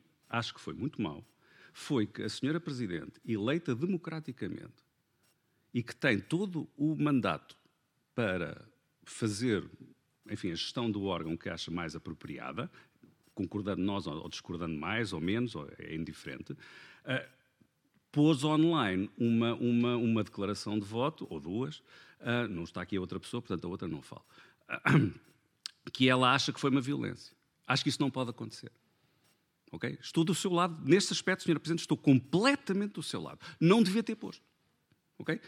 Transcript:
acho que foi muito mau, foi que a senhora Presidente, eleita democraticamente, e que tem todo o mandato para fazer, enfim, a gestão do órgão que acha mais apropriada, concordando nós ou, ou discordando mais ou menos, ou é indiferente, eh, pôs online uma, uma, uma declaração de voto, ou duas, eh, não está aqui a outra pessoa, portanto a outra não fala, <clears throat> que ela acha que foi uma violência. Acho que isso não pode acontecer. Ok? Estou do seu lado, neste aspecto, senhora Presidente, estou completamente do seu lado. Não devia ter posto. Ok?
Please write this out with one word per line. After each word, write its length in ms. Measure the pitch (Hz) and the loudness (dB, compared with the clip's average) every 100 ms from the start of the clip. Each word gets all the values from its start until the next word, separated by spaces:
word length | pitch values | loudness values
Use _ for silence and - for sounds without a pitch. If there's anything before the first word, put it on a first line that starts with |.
| _ _ _ | _ _ _
acho 240 | 117 113 | -4 -4
que 80 | - | -8
foi 140 | - | -12
muito 260 | 76 135 - | -6 -6 -4
mau, 260 | 87 71 - _ _ - - | -6 -6 -18 _ _ -20 -20
foi 340 | - - 131 104 | -16 0 0 0
que 160 | 110 | -4
a 60 | 107 | -6
senhora 320 | - 135 170 | -2 -2 -2
Presidente, 580 | 160 123 104 82 67 - - | -4 -6 -4 -4 -8 -14 -4
eleita 480 | 104 110 170 147 | 0 0 0 -2
democraticamente, 1080 | 117 180 175 165 160 151 - 95 - - _ _ _ _ _ _ _ _ _ _ | -2 0 -2 -4 -10 -10 -8 -8 -8 -14 _ _ _ _ _ _ _ _ _ _
e 100 | 120 | -6
que 140 | - - | -6 0
tem 240 | 139 98 | 2 2
todo 480 | - 170 202 160 - - | 0 -2 -2 -4 -8 -2
o 180 | 156 | 0
mandato 640 | 147 147 135 101 76 - - _ _ _ _ _ | 2 2 4 2 -2 -8 -20 _ _ _ _ _
para 560 | - 107 90 76 - - _ _ _ | -2 0 0 -4 -8 -18 _ _ _
fazer, 640 | - - 113 101 123 95 - - - - _ _ 104 | -18 -4 -4 0 0 0 -2 -18 -20 -20 _ _ -12
enfim, 220 | 107 92 | -6 -4
a 20 | |
gestão 360 | 82 - 123 113 | -4 -6 -4 -2
do 140 | 101 | -2
órgão 320 | 98 82 80 80 | -2 -2 -4 -4
que 120 | 90 | -6
acha 220 | 85 - | -8 -6
mais 240 | 87 80 | -6 -6
apropriada, 760 | 80 - 78 76 73 - 113 - - _ _ - _ _ | -8 -12 -14 -12 -12 -10 -8 -10 -12 _ _ -20 _ _
concordando 480 | - 90 101 95 90 | -8 -4 -4 -4 -2
nós 240 | 98 98 85 | -2 -2 -6
ou, 160 | 78 | -8
ou 60 | 82 | -10
discordando 460 | - - 85 85 | -12 -10 -6 -4
mais 380 | 76 82 113 101 | -4 -4 -4 -4
ou 80 | 82 | -4
menos, 340 | 87 113 120 | -2 -2 -2
ou 140 | 78 71 - | -6 -12 -14
é 160 | 78 | -10
indiferente, 600 | 82 78 73 76 64 - - - - - - | -8 -8 -10 -12 -12 -12 -14 -16 -20 -20 -18
eh, 240 | - 131 - _ _ _ _ _ _ _ _ | -6 -6 -6 _ _ _ _ _ _ _ _
pôs 340 | 147 151 135 | 4 6 6
online 680 | 151 156 165 160 104 92 104 - | 4 4 4 4 2 0 -2 0
uma, 380 | 117 113 117 | 2 4 2
uma, 420 | - 120 120 120 120 | 2 2 4 2 2
uma 280 | 117 113 | 2 2
declaração 540 | 98 101 101 101 104 107 | 0 -4 -4 -4 -4 -4
de 60 | |
voto, 420 | 101 113 143 160 - | -2 -2 -2 -4 -10
ou 100 | 78 | -8
duas, 420 | 80 107 147 - _ - - _ | -6 -4 -4 -8 _ -20 -20 _
eh, 260 | 120 120 110 | -2 -2 -2
não 160 | 85 | -6
está 180 | 82 87 | -8 -8
aqui 140 | 87 98 | -4 -4
a 40 | |
outra 180 | 90 90 | -4 -8
pessoa, 220 | - 120 | -8 -10
portanto 240 | - 85 | -6 -6
a 40 | 87 | -6
outra 200 | 92 87 | -6 -6
não 140 | 76 | -8
fala, 220 | - - _ - - _ - | -10 -20 _ -20 -20 _ -10
<clears throat> 440 | - 139 147 101 - _ _ _ _ - _ - | -2 4 6 4 -2 _ _ _ _ -18 _ -12
que 160 | - 131 | 2 4
ela 240 | 127 123 | 6 6
acha 200 | 131 - | 4 2
que 80 | - | -2
foi 100 | 143 | 0
uma 100 | 135 | 2
violência. 540 | 127 139 104 - - _ _ _ - | 0 -4 -4 -8 -16 _ _ _ -2
Acho 160 | 131 | 0
que 60 | 151 | 0
isso 120 | - | 0
não 100 | 135 | -2
pode 200 | 131 120 | 0 -6
acontecer. 400 | - 110 - - _ _ _ _ _ _ _ _ _ _ | -6 -12 -12 -18 _ _ _ _ _ _ _ _ _ _
Ok? 280 | 82 127 147 | -6 -6 -6
Estou 200 | - 165 | -2 2
do 120 | 165 | 2
seu 180 | - 190 | 2 2
lado, 260 | 175 180 165 | 2 2 0
neste 280 | 131 190 - | 6 6 6
aspecto, 320 | - 190 185 | 0 0 0
senhora 140 | - 147 | 2 0
Presidente, 220 | 151 165 | 2 -2
estou 160 | - 147 | 0 2
completamente 960 | 147 131 - 175 254 285 - 190 202 | 6 6 6 4 6 4 0 0 0
do 100 | 180 | -6
seu 200 | - 98 | -6 -6
lado. 160 | 73 - - - | -6 -10 -16 4
Não 240 | 165 226 | 8 8
devia 200 | 190 220 | 8 4
ter 120 | - | 0
posto. 300 | 220 196 - _ _ _ _ _ _ _ _ | -6 -8 -14 _ _ _ _ _ _ _ _
Ok? 180 | - 160 | -6 -6